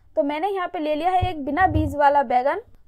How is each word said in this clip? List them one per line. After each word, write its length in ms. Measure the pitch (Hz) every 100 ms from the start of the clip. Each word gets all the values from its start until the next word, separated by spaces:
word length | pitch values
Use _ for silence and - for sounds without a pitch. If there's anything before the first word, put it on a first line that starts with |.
| _ -
तो 80 |
मैंने 260 | 285 302 381
यहाँ 180 | 392 349
पे 120 | 349
ले 160 | 302 302
लिया 160 | 339
है 180 | 370 359
एक 160 | 330 277
बिना 220 | 294 370
बीज 260 | 311 302 285
वाला 280 | 285 285 247
बैगन। 360 | 247 262 359 - -